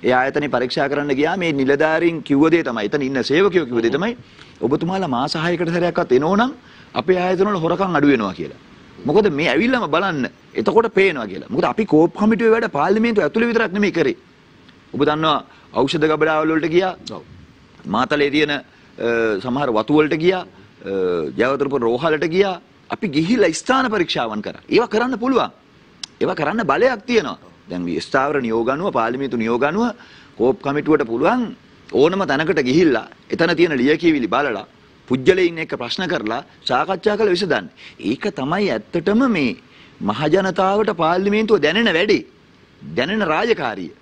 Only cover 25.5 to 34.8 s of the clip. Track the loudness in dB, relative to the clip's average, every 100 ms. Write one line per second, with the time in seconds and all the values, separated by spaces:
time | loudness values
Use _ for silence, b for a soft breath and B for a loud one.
25.5 | -6 _ _ _ _ -20 _ -4 -2 -2
26.5 | -2 0 2 2 0 0 0 0 -8 -16
27.5 | -20 -12 -8 -4 -4 0 0 0 0 0
28.5 | 0 0 -2 -2 -2 -2 -2 -4 -2 -2
29.5 | 0 0 0 -2 -4 B B B -2 0
30.5 | 0 -2 -4 2 0 2 0 0 0 -4
31.5 | -8 -20 -20 -4 2 2 2 -2 0 0
32.5 | 0 2 4 4 2 -4 -18 -8 -2 0
33.5 | 2 2 2 2 2 2 2 0 -2 -2
34.5 | -4 -8 -20